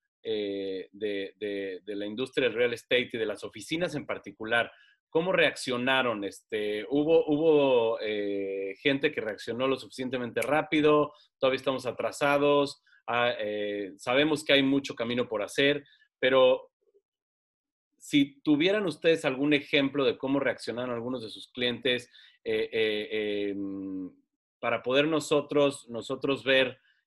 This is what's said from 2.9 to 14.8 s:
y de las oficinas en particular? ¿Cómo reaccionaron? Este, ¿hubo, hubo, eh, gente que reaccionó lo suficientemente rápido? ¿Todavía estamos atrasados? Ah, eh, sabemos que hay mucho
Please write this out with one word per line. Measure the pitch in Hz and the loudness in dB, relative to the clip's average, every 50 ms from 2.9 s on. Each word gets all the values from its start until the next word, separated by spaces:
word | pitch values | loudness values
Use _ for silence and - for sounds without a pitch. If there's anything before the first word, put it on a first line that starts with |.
| 131 123 120 104 | -2 -2 0 -2
y | - 113 | -4 -4
de | 110 | -4
las | 104 101 - - | -4 -4 -6 -10
oficinas | 92 - 110 98 - 160 165 180 160 139 | -14 -14 -14 -8 -6 -4 -4 -4 -4 -4
en | 139 98 | -6 -6
particular? | - 101 95 - 104 - - 110 110 117 117 113 - - - _ _ _ _ _ _ | -6 -8 -8 -10 -14 -14 -10 -4 -2 0 0 0 -2 -6 -16 _ _ _ _ _ _
¿Cómo | - 160 175 185 | -2 0 0 2
reaccionaron? | 180 170 156 131 - - - 127 123 120 123 131 135 131 123 123 110 101 101 | 2 4 2 2 0 -2 -4 -4 -4 -2 0 0 2 2 2 0 -2 -2 -6
Este, | 95 - - _ _ 113 107 107 104 104 104 104 - | -8 -10 -12 _ _ -6 -4 -2 -2 -4 -4 -4 -2
¿hubo, | 139 147 147 160 165 165 151 | 0 0 4 4 4 4 4
hubo, | 151 147 147 165 160 151 147 139 135 127 120 113 113 113 - | 4 2 4 4 6 6 6 6 6 4 4 4 2 0 -2
eh, | 110 107 107 104 101 101 101 98 98 98 98 98 98 98 95 - | -4 -4 -2 -2 -2 -2 -2 -4 -4 -4 -4 -6 -6 -8 -6 -2
gente | - 143 139 139 147 135 | 0 0 2 2 0 -2
que | - 120 | -2 -4
reaccionó | 110 107 101 - - 117 113 120 131 135 | -6 -6 -8 -8 -8 -8 -4 -2 -2 -2
lo | 131 | -2
suficientemente | 127 117 101 - - 131 123 131 123 123 117 117 117 | -4 -6 -10 -10 -10 -8 -6 -6 -6 -6 -4 -4 -4
rápido? | 110 127 147 156 147 - 165 151 147 151 151 147 147 147 - - _ _ _ _ | -2 0 0 0 0 0 2 4 4 6 6 4 4 0 -4 -12 _ _ _ _
¿Todavía | 135 131 131 | 0 2 2
estamos | 131 - 139 131 123 123 | 0 0 -2 -2 -2 -4
atrasados? | 120 - - 113 107 - - 147 143 143 143 143 147 143 143 143 139 - - _ _ _ _ _ | -6 -4 -4 -4 -4 -2 0 2 2 4 4 4 4 4 4 2 0 -4 -10 _ _ _ _ _
Ah, | - 120 120 120 120 117 - | -2 0 2 2 2 0 -2
eh, | 107 104 104 104 104 104 104 101 101 92 98 | -4 -4 -4 -4 -4 -4 -4 -6 -6 -8 -12
sabemos | - - 123 123 139 151 156 151 - - | -8 -4 0 2 2 4 2 0 0 2
que | - | 2
hay | 143 139 | 4 4
mucho | 135 135 139 139 | 4 4 2 0